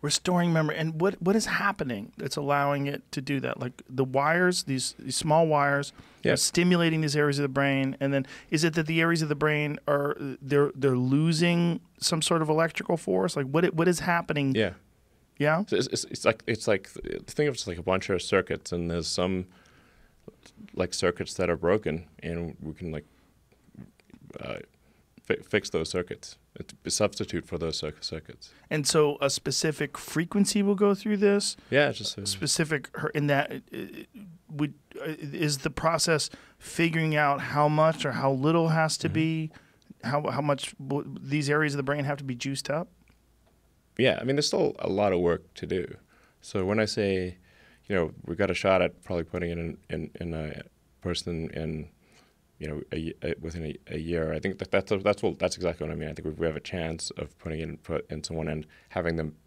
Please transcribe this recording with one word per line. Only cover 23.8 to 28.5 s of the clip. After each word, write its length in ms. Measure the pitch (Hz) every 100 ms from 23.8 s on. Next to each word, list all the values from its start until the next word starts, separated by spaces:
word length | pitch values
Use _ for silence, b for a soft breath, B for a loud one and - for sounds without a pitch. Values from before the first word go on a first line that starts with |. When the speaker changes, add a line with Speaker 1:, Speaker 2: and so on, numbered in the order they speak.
| - _ _ - - -
Speaker 2:
uh, 180 | 62 - - _ b b _ -
fi-, 140 | _ - -
fix 220 | 104 -
those 180 | 85 80
circuits. 480 | 90 90 - - - _ -
It's 160 | - - -
a 40 |
substitute 560 | - 104 - 101 85 -
for 120 | 82
those 200 | 80 78
cir-, 160 | 76 -
circuits. 520 | - - - - -